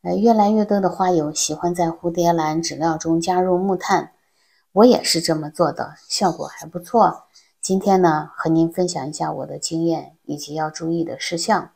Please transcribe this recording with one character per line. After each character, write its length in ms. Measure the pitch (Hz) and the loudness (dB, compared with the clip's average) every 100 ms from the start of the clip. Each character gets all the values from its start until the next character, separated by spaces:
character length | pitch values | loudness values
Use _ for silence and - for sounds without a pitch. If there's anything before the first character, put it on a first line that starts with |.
呃， 120 | 175 | -2
越 200 | 185 226 | 2 4
来 160 | 220 202 | 4 4
越 120 | 214 | 2
多 160 | 208 202 | 2 2
的 120 | 185 | 0
花 200 | 175 185 | 0 2
友 220 | 175 151 | 2 0
喜 220 | 156 - | -4 -4
欢 200 | 156 175 | -2 -2
在 120 | 175 165 | 0 -2
蝴 260 | 165 175 | -2 -4
蝶 220 | 170 170 | 0 2
兰 280 | 170 156 156 | 2 0 -2
籽 120 | 165 | -4
料 240 | 139 165 160 | -2 -2 -2
中 200 | 165 165 | 0 0
加 220 | 170 180 | 2 0
入 160 | 185 180 | 2 2
木 180 | 196 | 0
炭， 380 | 185 - 180 - _ _ _ _ _ _ | -2 0 -2 -2 _ _ _ _ _ _
我 120 | 190 | 6
也 180 | 247 220 | 6 6
是 200 | - 165 | 0 -2
这 120 | 170 | -2
么 140 | 156 151 | -4 -4
做 240 | - 160 | -2 -2
的， 220 | - 113 151 - | -2 -10 -12 -10
效 240 | - 190 | -2 -2
果 160 | 165 147 | -2 -10
还 200 | - 160 | -14 -14
不 120 | 175 | -14
错。 460 | 175 226 185 - _ - _ _ | -2 2 4 2 _ -20 _ _
今 180 | - 190 | -2 0
天 220 | 202 185 | 2 4
呢， 260 | 175 156 156 | 4 2 -4
和 160 | - 165 | -6 0
您 200 | 160 165 | 2 2
分 160 | 175 180 | 0 -4
享 220 | 170 156 | -4 -8
一 20 | |
下 220 | 151 156 | -6 -6
我 140 | 156 156 | -6 -10
的 120 | 147 | -10
经 280 | - 165 165 | -6 -2 -2
验 320 | 160 139 _ | -2 -6 _
以 120 | - 147 | -12 -10
及 160 | - | -8
要 160 | 151 156 | -6 -6
注 220 | - 165 | -6 -4
意 120 | 170 | -4
的 160 | 165 - | -4 -8
事 200 | - 170 | -8 -6
项。 320 | - 190 - | -2 -2 -2